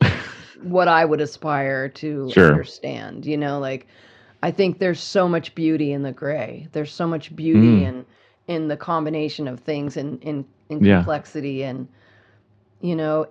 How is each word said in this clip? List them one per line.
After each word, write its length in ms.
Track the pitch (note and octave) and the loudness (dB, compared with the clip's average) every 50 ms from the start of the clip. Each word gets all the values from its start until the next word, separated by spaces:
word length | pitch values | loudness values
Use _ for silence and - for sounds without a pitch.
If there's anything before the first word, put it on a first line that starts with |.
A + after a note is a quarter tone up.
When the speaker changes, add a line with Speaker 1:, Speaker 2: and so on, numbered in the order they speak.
Speaker 1:
<laughs> 640 | - - - - - - - - - - - - - | 2 2 2 -2 -8 -14 -16 -20 -20 -20 -20 -14 -10
Speaker 2:
what 260 | F3+ F3 F#3 F3+ F3 | 0 2 2 4 6
I 160 | E3 D#3+ E3 | 6 6 4
would 140 | D#3 D3+ D3 D3+ | 4 2 0 -2
aspire 680 | D3 - - - D#3 D3 C#3 C#3 C3+ C3+ C3 C3+ C#3 | -4 -6 -8 -6 -4 -2 -2 -2 -2 -2 -2 -4 -6
to 400 | - - - D#3 D3+ C#3+ C3+ B2+ - | -8 -8 -8 -6 -6 -6 -6 0 6
Speaker 1:
Sure. 160 | F#2+ F2+ D#2+ | 8 8 8
Speaker 2:
understand, 760 | D2+ D#2+ - - - - - C#3 C3+ A#2 G#2+ G#2+ - - - | 8 6 2 -4 -10 -10 -10 -8 -8 -8 -12 -12 -14 -10 -6
you 120 | C#3+ D3+ D3 | -4 -2 -2
know, 200 | D3 C#3+ C#3+ C#3+ | -2 -2 -2 -4
like, 280 | C#3 C3 C3+ B2+ - _ _ _ _ _ _ _ _ _ _ _ - | -4 -6 -6 -8 -10 _ _ _ _ _ _ _ _ _ _ _ -4
I 80 | F3 | -4
think 280 | E3 - G3 F#3 F3 - | 0 0 0 0 0 0
there's 220 | F#3+ F3+ E3+ - | 0 0 0 -2
so 260 | - - - G3+ F#3 F3 | -6 -2 0 2 2 2
much 260 | E3+ E3 - - - | 2 0 -2 -6 -6
beauty 380 | - D#3+ D#3 D#3+ D3+ D3+ C#3+ C#3+ | -2 0 0 0 0 0 -2 -2
in 100 | C#3+ C#3 | -4 -4
the 100 | C#3 C3 | -6 -8
gray. 560 | - D#3 C#3 D3+ D3 A2+ A2+ A#2+ - D3+ E3 - | -6 -6 -4 -4 -4 -6 -8 -10 -14 -16 -10 -8
There's 200 | D#3 D3+ D3 - | -8 -8 -6 -6
so 140 | - F3 | -4 -4
much 280 | E3 E3 D#3 - - D#3 | -2 -2 -4 -6 -10 -12
beauty 460 | D#3+ D#3 D#3+ D#3+ - A2 A#2 A#2 G2+ | -6 0 4 6 6 8 8 6 6
Speaker 1:
Mm. 20 | F#2 - | 4 2
Speaker 2:
in, 180 | B2+ B2+ B2+ _ _ _ _ _ _ _ _ | -2 -8 -14 _ _ _ _ _ _ _ _
in 220 | - F3 D#3+ D#3+ D3+ | -8 -6 -4 -4 -4
the 80 | D3 | -4
combination 720 | C#3+ - - E3+ D#3+ D#3 D3+ D#3+ D#3 D3+ D3 - - D3+ C3+ | -6 -4 -4 -2 -2 -2 -2 -4 -4 -4 -4 -6 -8 -8 -8
of 120 | B2+ B2 | -8 -10
things 360 | - - D3+ C#3+ C#3+ C#3+ C3+ | -8 -6 -6 -4 -6 -6 -6
and 260 | D#3 C3+ C#3+ D3 B2+ - | -8 -8 -8 -10 -10 -8
in, 220 | D3+ D3+ C#3+ C3+ - _ _ _ _ | -8 -8 -8 -8 -12 _ _ _ _
in 160 | D3+ D3+ G3 | -2 2 4
Speaker 1:
Yeah. 120 | G3 G3+ F3+ | 6 6 6
Speaker 2:
complexity 640 | F3 E3+ D3+ D3 - - - D3+ C3+ C#3+ C3+ C3 C3+ | 4 0 -4 -6 -6 -10 -12 -10 -8 -8 -6 -6 -8
and, 240 | C3+ B2+ C3 B2+ - _ _ _ _ _ _ _ _ _ _ _ _ _ _ _ _ _ _ | -8 -8 -10 -12 -14 _ _ _ _ _ _ _ _ _ _ _ _ _ _ _ _ _ _
you 140 | - F3 F3 | -4 -4 -2
know, 320 | D#3+ D#3 D3+ D#3 D#3 D#3 - | -2 -2 -2 0 -2 -2 -2